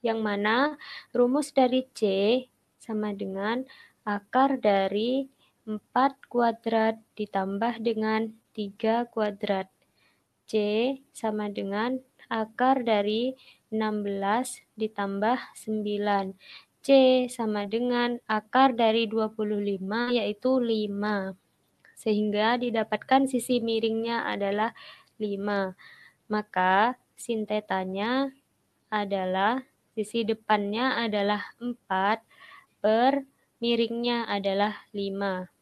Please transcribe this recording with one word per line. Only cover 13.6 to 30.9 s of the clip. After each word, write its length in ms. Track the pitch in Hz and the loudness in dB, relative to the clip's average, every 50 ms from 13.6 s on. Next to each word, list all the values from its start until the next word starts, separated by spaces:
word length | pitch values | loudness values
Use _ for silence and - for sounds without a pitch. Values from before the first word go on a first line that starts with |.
| _ _ 220 | _ _ -4
enam 320 | 220 220 220 214 214 208 | -2 -2 -2 -2 -4 -4
belas 560 | 202 202 196 196 196 208 233 262 - - - _ _ _ - | -4 -4 -2 -2 0 0 0 -2 -4 -8 -14 _ _ _ -6
ditambah 800 | 220 214 - - 202 196 196 196 202 220 247 254 - - - - | -6 -6 -4 -4 -6 -4 -2 0 0 0 0 0 -4 -12 -18 -16
sembilan. 800 | - - 214 214 208 208 208 202 208 208 202 196 196 190 190 _ - - - - - _ _ _ _ | -8 -6 -4 -4 -2 -4 -4 -2 0 0 0 0 0 -4 -10 _ -20 -20 -20 -20 -20 _ _ _ _
C 40 | - 277 269 262 254 254 254 254 247 240 | 6 8 8 8 8 6 4 2 -2 -4
sama 320 | - 233 214 214 208 202 | -4 -4 -2 -2 -2 -4
dengan 560 | 202 208 233 247 247 247 240 240 240 240 240 _ _ | -2 -2 -2 -2 0 0 0 0 -2 -2 -6 _ _
akar 480 | 220 214 214 _ - 254 262 269 247 226 | -2 -2 -2 _ 4 6 6 6 6 4
dari 320 | 233 220 220 226 233 214 | 2 4 4 2 0 0
dua 240 | 214 226 220 214 220 | 0 -2 -2 -2 -2
puluh 240 | - 214 208 214 208 | -4 -4 -2 -2 -2
lima, 560 | 208 202 202 185 190 190 202 226 240 240 247 | -2 -2 -4 -4 -4 -4 -4 -4 -2 0 0
yaitu 480 | 240 214 202 214 - - 254 262 262 | 0 0 -2 -6 -2 0 0 2 2
lima. 720 | 247 233 226 220 214 202 202 202 208 214 214 202 190 190 185 _ _ _ _ _ _ _ _ _ _ - _ - | 2 0 0 -2 -2 -4 -4 -4 -2 -2 -2 -2 -4 -6 -10 _ _ _ _ _ _ _ _ _ _ -20 _ -8
Sehingga 640 | - 220 214 208 214 214 202 208 214 220 240 247 | -2 0 0 0 0 0 0 2 2 2 2 2
didapatkan 640 | 247 247 220 226 214 - - - - - 262 269 277 | 0 -2 -2 -2 -2 -2 -4 -6 0 4 4 4 4
sisi 320 | 269 269 247 233 - 254 247 | 4 0 -2 0 2 0 0
miringnya 720 | 226 226 226 220 220 226 220 226 226 233 233 233 - - | 0 0 -2 0 0 0 -2 -2 -2 -2 -4 -2 -2 -4
adalah 400 | 208 208 202 196 202 208 214 233 - - - - - - _ _ _ _ | -4 -2 -2 -2 0 0 -2 -2 -4 -8 -20 -20 -20 -20 _ _ _ _
lima. 560 | 214 208 202 196 196 208 208 202 196 190 185 _ - - - - - - _ _ _ | -6 -6 -4 -4 -4 -2 -2 -2 -2 -2 -6 _ -20 -20 -20 -20 -20 -20 _ _ _
Maka 760 | _ 214 214 214 _ - 185 185 185 185 190 214 240 254 _ _ _ _ _ | _ -4 -4 -4 _ -2 0 2 4 4 4 4 2 0 _ _ _ _ _
sin 240 | - - 233 220 214 | -8 -6 -4 -4 -2
tetanya 880 | 202 214 214 208 - 190 190 185 185 190 190 202 226 247 262 277 269 269 _ _ _ _ _ _ _ _ _ _ _ | -2 -4 -4 -2 -2 -4 -4 -4 -4 -4 -4 -2 -2 0 -2 -2 -4 -6 _ _ _ _ _ _ _ _ _ _ _
adalah, 720 | - 208 208 196 196 196 185 185 185 190 196 208 240 262 254 _ _ _ _ _ | -4 -4 -4 -2 -4 -4 -2 -2 0 2 2 2 2 0 -4 _ _ _ _ _
sisi 320 | _ - 208 - - 233 226 | _ -8 -8 -4 -2 -4 -2
depannya 800 | 202 220 226 _ _ 214 208 202 202 208 214 247 269 | -2 -4 -6 _ _ 0 2 2 -2 -2 0 0 0